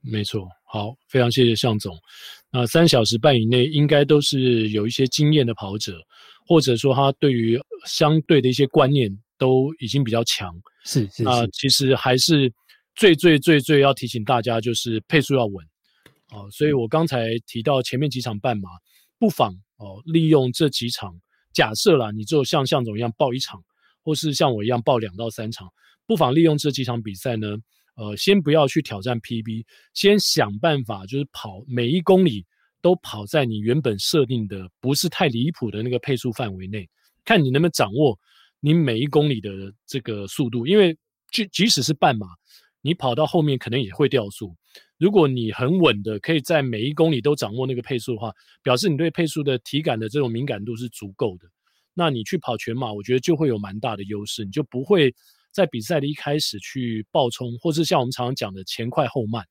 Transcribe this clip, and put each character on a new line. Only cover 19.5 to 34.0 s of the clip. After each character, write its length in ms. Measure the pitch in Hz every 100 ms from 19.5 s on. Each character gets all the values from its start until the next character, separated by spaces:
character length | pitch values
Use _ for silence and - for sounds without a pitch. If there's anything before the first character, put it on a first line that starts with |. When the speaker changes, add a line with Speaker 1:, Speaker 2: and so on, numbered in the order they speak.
| 92 _ _
Speaker 1:
哦， 240 | 101 95 160
利 220 | 165 160
用 220 | 156 127
这 160 | 120 151
几 200 | - 117
场， 300 | - 101 87 _ _ _
假 200 | - 123
设 240 | 110 214 156
啦， 140 | 110
你 120 | 107
就 200 | 104 156
像 220 | 131 160 135
向 200 | 147 117
总 100 | 104
一 40 |
样 100 | 120 -
报 160 | 143
一 60 | 127
场， 200 | - 98 _ _ _ _
或 100 | -
是 200 | 156 156
像 200 | 139 156
我 100 | 113
一 40 | 107
样 140 | 120
报 180 | 117 123
两 140 | 107 90
到 120 | 117
三 220 | - 110
场， 160 | 113 92 _ _ _ _
不 100 | 220
妨 180 | 139 147
利 80 |
用 140 | 165 147
这 120 | 147
几 120 | 135
场 180 | 123 120
比 120 | 107
赛 220 | 95 135 113
呢， 180 | 107 107 - _ _ -
呃， 200 | 104 104
先 220 | - 202
不 100 | 147
要 160 | 156 139
去 140 | -
挑 200 | - 104
战 160 | 104 120
P 200 | - 117
B， 240 | 110 113 113 _ _
先 260 | - 196 208
想 360 | - - 110 104
办 240 | 165 147
法 220 | 110 101 95
就 120 | 135
是 80 | 143
跑 320 | - 110 92 139
每 220 | 123 120
一 140 | 175
公 240 | 165 190 185
里 200 | 104 90 _ _ _
都 120 | 175 180
跑 280 | - 104 101
在 200 | 156 131
你 140 | 107
原 220 | 110 139
本 160 | 127
设 280 | 101